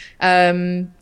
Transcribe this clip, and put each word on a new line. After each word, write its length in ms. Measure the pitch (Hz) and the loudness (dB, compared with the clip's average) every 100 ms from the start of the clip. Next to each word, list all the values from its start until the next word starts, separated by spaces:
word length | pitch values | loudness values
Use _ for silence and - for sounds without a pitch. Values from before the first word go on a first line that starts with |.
| - - | -20 -4
Um, 720 | 185 180 180 180 180 180 180 - | 0 2 2 0 -4 -4 -8 -12